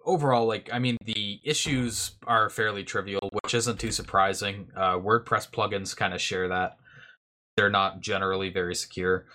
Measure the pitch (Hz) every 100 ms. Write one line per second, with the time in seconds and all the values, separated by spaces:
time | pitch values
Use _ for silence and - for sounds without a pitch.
0 | - 180 147 120 113 107 - 120 127 117
1 | 107 107 101 101 - 147 - 135 120 110
2 | - - - 113 107 - 107 101 95 104
3 | 98 98 95 104 - 120 113 110 110 98
4 | 98 98 98 95 101 101 92 95 95 92
5 | 98 113 - 110 - - 104 101 95 -
6 | 101 90 - 92 92 92 90 - - -
7 | - - _ _ _ - 101 101 95 92
8 | 107 98 95 95 95 92 90 87 - -
9 | 90 92 -